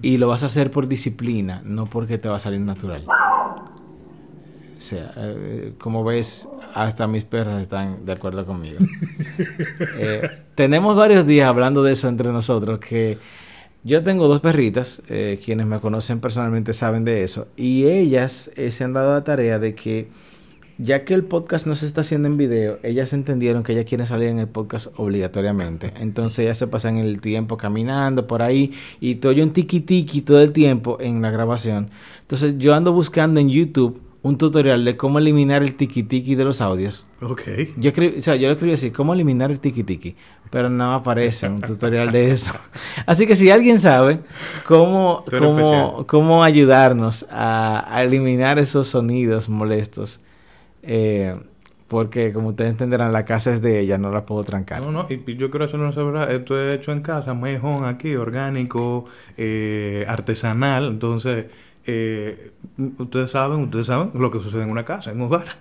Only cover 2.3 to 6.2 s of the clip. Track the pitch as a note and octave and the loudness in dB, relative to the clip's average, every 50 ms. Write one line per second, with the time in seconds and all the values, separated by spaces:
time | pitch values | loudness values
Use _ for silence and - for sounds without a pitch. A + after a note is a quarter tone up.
2.3 | G#2 G2+ - G#2 G2 G2 G2+ G2+ G2 F#2+ - F#2+ E2+ D2+ - - - - - G5 | -6 -4 -4 -4 -4 -4 -4 -4 -6 -6 -8 -10 -10 -10 -6 -2 0 0 0 0
3.3 | - - - - - - - - - - - - - - - - - - - - | 0 -2 -2 -4 -8 -12 -16 -20 -20 -20 -20 -20 -20 -20 -20 -20 -20 -20 -20 -20
4.3 | - - - - - - - - - - - - G2+ F2 D#2+ - - A#2+ G#2+ G#2+ | -20 -20 -20 -20 -20 -20 -20 -20 -20 -16 -12 -10 -10 -10 -10 -12 -12 -12 -10 -10
5.3 | G#2 G#2 G2 G2+ A2 A2+ G2 G#2+ A2 - - A#2 A2+ A2+ A2 A2+ A#2 A#2+ | -10 -10 -10 -10 -10 -10 -12 -12 -14 -12 -8 -6 -4 -2 -2 -2 -2 -2